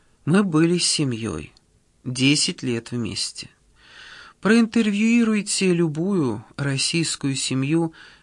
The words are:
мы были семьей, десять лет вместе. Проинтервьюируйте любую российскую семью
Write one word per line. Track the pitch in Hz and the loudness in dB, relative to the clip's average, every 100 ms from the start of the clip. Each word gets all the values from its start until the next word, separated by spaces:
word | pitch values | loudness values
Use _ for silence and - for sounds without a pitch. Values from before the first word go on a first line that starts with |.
| _ _ | _ _
мы | - 190 | 0 2
были | 202 156 165 175 | 4 4 4 2
семьей, | - - 139 113 110 78 80 _ _ _ _ _ | 0 0 -2 -4 -6 -8 -10 _ _ _ _ _
десять | 131 127 135 147 - 180 | -10 2 4 4 0 -4
лет | 131 117 - | -4 -4 -6
вместе. | 123 104 98 - - - _ _ _ - - - - - _ | -6 -6 -6 -8 -10 -18 _ _ _ -20 -20 -20 -20 -20 _
Проинтервьюируйте | 190 226 220 233 214 202 226 240 220 214 196 - 190 | 2 4 4 2 0 2 2 2 2 0 -2 -2 0
любую | 175 170 147 185 196 131 101 - - | 2 0 -2 -2 0 -2 -4 -8 -6
российскую | 139 135 - 170 160 - 139 | -4 -2 -2 -2 -2 -4 -4
семью | 135 - 131 135 165 165 - - - | -4 -4 -2 0 0 -2 -6 -20 -20